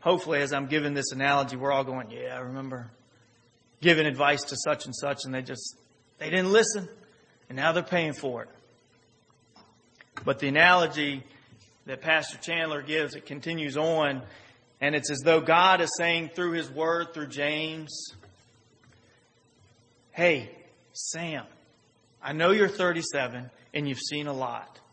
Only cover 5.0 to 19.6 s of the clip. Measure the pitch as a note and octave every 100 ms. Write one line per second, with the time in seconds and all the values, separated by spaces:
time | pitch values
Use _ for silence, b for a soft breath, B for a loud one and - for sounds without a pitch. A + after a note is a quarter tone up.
5 | C#3+ C#3 C3 C3 B2+ C3 - - _ _
6 | _ _ D#3 F3+ F#3 G#3 A3 G#3 F3 -
7 | b b b b _ C3 D3+ E3+ E3+ F3+
8 | D#3+ C#3 C#3 A#2+ A#2 - _ _ _ _
9 | _ _ _ _ _ - - _ _ _
10 | - - - C#3 C#3+ C#3+ F3 F3+ E3 C#3+
11 | D3 C#3 C3 b b b b _ - C3
12 | D#3+ D#3+ D3+ C3 - E3 D#3+ D3 C#3 D#3
13 | D3 C#3+ - C#3+ E3 E3 D3+ C#3 D#3+ D#3+
14 | D3 C3+ B2 B B B B _ C#3+ D3+
15 | C3+ C#3+ C#3 E3 D#3+ E3 F#3 F#3 E3 -
16 | E3+ E3+ D#3+ - F3 E3 C#3 C3+ D#3+ E3+
17 | E3 D#3+ D3 C3 C#3+ D3+ D#3+ D#3+ D#3 -
18 | - - - _ _ _ _ _ _ b
19 | b b b _ _ _